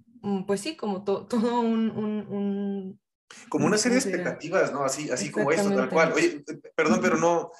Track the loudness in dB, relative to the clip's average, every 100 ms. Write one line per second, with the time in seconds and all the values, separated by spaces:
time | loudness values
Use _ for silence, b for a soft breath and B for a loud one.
0 | _ -10 -2 -2 0 -2 -2 -6 -4 -4
1 | -2 -2 0 0 0 2 2 2 0 -2
2 | -4 -4 -4 -4 -2 -2 -2 -4 -8 -12
3 | _ _ -20 B -6 0 2 2 2 2
4 | 2 -2 -4 -6 -2 0 0 0 -2 -2
5 | -4 -4 -4 -2 0 2 2 2 2 4
6 | 4 4 2 0 -8 -14 -6 0 2 2
7 | 2 4 4 2 0 B